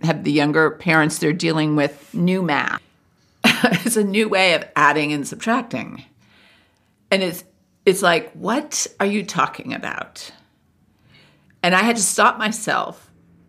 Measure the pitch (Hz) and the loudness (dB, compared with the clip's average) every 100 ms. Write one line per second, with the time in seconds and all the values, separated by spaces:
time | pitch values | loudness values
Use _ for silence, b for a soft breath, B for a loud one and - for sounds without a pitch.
0 | 160 151 147 147 147 151 156 - 175 160 | -2 -2 0 0 2 2 2 0 0 2
1 | 156 - 156 175 170 160 151 151 139 - | 2 0 -2 0 -2 0 0 0 0 -4
2 | - - 175 185 175 139 - - _ _ | -12 -2 0 0 0 0 0 -6 _ _
3 | _ _ _ _ 226 240 247 190 - 220 | _ _ _ _ 2 4 2 2 0 0
4 | 202 196 214 190 190 160 - - 143 147 | 0 2 2 2 4 2 0 2 4 4
5 | 147 151 131 - - 233 123 123 - - | 0 -4 -6 -8 -2 -2 -2 -8 -10 -14
6 | - _ b b b b b b b _ | -20 _ b b b b b b b _
7 | _ 196 185 170 - _ _ _ - 185 | _ 0 0 -6 -14 _ _ _ 0 4
8 | 185 165 - 160 180 247 302 - - - | 2 2 -2 -8 -2 -2 -4 -6 -8 -4
9 | 202 208 185 170 135 - - 113 - - | -2 -2 -4 -2 -2 -4 -10 -10 -8 -10
10 | - - - - _ _ _ _ _ _ | -12 -16 -20 -20 _ _ _ _ _ _
11 | b b b b b _ 175 185 220 233 | b b b b b _ 2 2 2 0
12 | 196 - 214 - 214 220 - 131 - - | -2 2 2 2 -4 -4 -4 -4 -4 -10
13 | _ _ _ _ | _ _ _ _